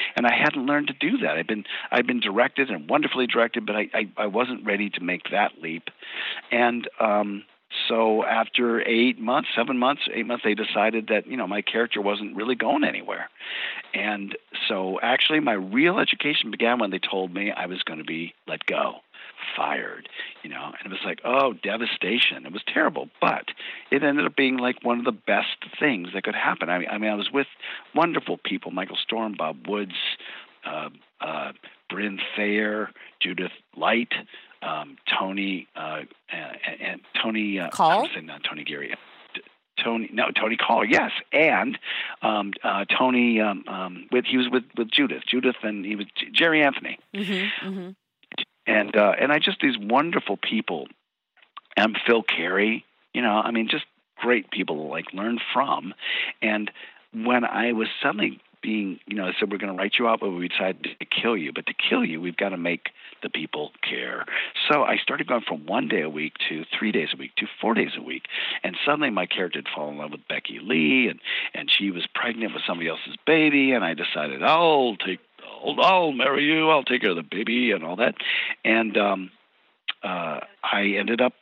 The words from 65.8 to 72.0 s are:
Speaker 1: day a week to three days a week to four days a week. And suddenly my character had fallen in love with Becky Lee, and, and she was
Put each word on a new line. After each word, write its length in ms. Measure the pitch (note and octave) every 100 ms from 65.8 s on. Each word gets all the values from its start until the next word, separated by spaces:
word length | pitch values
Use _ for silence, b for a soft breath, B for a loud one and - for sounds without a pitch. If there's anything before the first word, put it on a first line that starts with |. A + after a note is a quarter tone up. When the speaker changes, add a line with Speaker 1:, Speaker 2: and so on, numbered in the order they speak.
| A#2+
Speaker 1:
day 140 | G#2+
a 80 | D#2
week 240 | D2+ D#2 - -
to 160 | D#2 D#2+ -
three 140 | A2
days 180 | G#2 D2+
a 40 | E2+
week 180 | D#2+ -
to 100 | G#2+ -
four 140 | G#2+ A2+
days 160 | - -
a 60 |
week. 240 | - C2+ - B B B
And 120 | - F2
suddenly 280 | - D3 C#3+
my 160 | G2+ F2+
character 320 | - F2+ -
had 80 | -
fallen 200 | - D2
in 60 | D2
love 120 | D2
with 160 | D2+ -
Becky 320 | C#3+ - A2+
Lee, 480 | G2+ D#3+ D3+ C3 A2+
and, 120 | - - B B
and 180 | - F#2
she 200 | - G2
was 140 | F2+